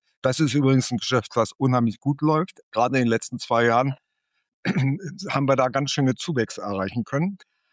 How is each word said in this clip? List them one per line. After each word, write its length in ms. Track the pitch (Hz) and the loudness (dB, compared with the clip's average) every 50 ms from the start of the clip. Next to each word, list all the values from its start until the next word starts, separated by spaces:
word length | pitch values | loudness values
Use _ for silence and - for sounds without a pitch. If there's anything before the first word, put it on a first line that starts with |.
| - _ _ _ | -8 _ _ _
Das 180 | - 131 127 - | -2 -2 0 2
ist 140 | 160 135 117 | 0 2 2
übrigens 380 | 147 135 135 135 131 - - | 2 4 4 4 4 2 0
ein 80 | 123 110 | -4 -6
Geschäft, 360 | - - 131 120 - - - | -4 -2 -2 -2 -2 0 0
was 180 | 120 110 - - | 0 0 0 -2
unheimlich 460 | - 135 131 127 123 117 113 101 - | -2 0 2 2 2 2 0 -2 -4
gut 220 | _ 139 147 139 | _ -6 -4 -2
läuft. 380 | 151 156 156 156 185 - - - _ _ | 0 0 0 0 -2 -4 -8 -16 _ _
Gerade 280 | - 113 120 123 131 131 | -2 0 0 2 2 2
in 60 | 123 | 2
den 40 | 117 | 2
letzten 300 | 113 113 - - 127 117 | 0 0 -2 -6 -10 -10
zwei 260 | - - 120 117 117 | -4 -2 0 2 4
Jahren 300 | 117 117 123 131 139 135 - _ _ _ _ _ _ | 4 4 4 2 0 -2 -6 _ _ _ _ _ _
<clears throat> 380 | _ _ _ _ _ _ _ - | _ _ _ _ _ _ _ -4
haben 800 | - 170 131 135 143 - 190 147 - - 190 - - 139 139 131 | -2 0 0 0 0 -2 -6 -12 -12 -12 -10 -4 -2 -2 2 2
wir 80 | 135 | 2
da 140 | 127 131 127 | 2 2 2
ganz 200 | - 135 143 135 | 0 -2 -2 -2
schöne 240 | - - 139 127 127 | 0 0 2 2 0
Zuwächse 480 | - - - 156 123 110 - - - | 0 -4 -4 -2 -2 -2 -2 -4 -8
erreichen 420 | 95 104 101 95 95 98 - 117 104 | -8 -6 -4 -2 -4 -4 -4 -4 -6
können. 360 | - - 143 170 196 202 - - _ _ _ _ _ | -4 -2 -2 -2 -2 -4 -8 -16 _ _ _ _ _